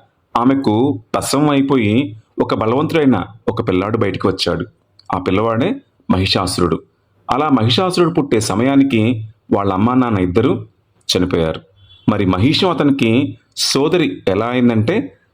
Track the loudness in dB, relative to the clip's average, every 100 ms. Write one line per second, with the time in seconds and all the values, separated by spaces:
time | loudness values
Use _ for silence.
0 | _ _ _ 0 2 2 0 0 0 -4
1 | -6 -6 -2 0 2 2 2 2 2 0
2 | -2 -10 _ -4 -2 -2 0 0 0 2
3 | 2 2 -2 -8 -6 -4 -2 0 0 0
4 | -2 0 -2 0 -2 -4 -6 _ _ _
5 | -8 -4 -2 0 0 0 -2 -4 -10 _
6 | -2 -2 0 0 -2 -2 0 -2 -6 _
7 | _ _ -4 -2 0 2 2 0 0 0
8 | 0 0 0 -2 0 0 2 2 2 2
9 | 0 -2 -8 -16 -2 0 0 0 2 2
10 | 0 0 0 2 2 -2 -8 _ _ _
11 | -4 -2 0 0 -2 -4 -12 _ _ -6
12 | -2 0 0 2 2 2 0 0 0 2
13 | 2 2 0 -6 _ -8 -2 0 0 0
14 | -2 -4 -4 -2 -2 0 2 2 0 -2
15 | -4 -14 _